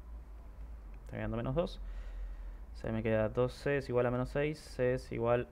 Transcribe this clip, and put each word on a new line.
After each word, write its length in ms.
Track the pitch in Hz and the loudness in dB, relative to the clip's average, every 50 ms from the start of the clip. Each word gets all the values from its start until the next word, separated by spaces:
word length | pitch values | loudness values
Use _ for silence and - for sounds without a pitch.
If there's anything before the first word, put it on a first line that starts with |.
| - - - - - - - - - - - - - - - - - - - - | -10 -10 -12 -12 -12 -14 -14 -14 -14 -14 -12 -12 -12 -12 -12 -12 -12 -12 -12 -12
Está 160 | - - 117 110 | -10 -8 -6 -4
quedando 180 | 110 107 110 | -2 -2 -2
menos 180 | 117 120 131 131 | -2 -2 0 0
dos. 260 | 165 180 196 - - - - - - - - - - - - - - - - - - - - - | 0 0 0 -4 -8 -8 -8 -8 -8 -8 -8 -6 -6 -6 -6 -8 -8 -10 -10 -10 -12 -12 -12 -10
Se 160 | - - - | -6 -2 -2
me 120 | 113 110 | 0 2
queda 260 | 110 113 110 107 107 107 | 4 4 6 6 4 4
dos 240 | 117 123 123 123 | 4 4 2 2
C 240 | - - - 143 143 | 0 -2 0 0 0
es 120 | 139 135 127 | 2 0 2
igual 160 | 120 123 127 | 4 4 4
a 40 | 123 | 6
menos 200 | 123 123 127 127 | 4 2 0 0
seis. 280 | - 143 143 151 156 - | 2 2 2 2 0 -4
C 360 | - - - - 127 123 127 | -8 -8 0 2 4 4 4
es 180 | 127 - - | 2 0 -4
igual 340 | 120 117 117 117 120 123 123 - | -2 2 4 6 6 4 4 0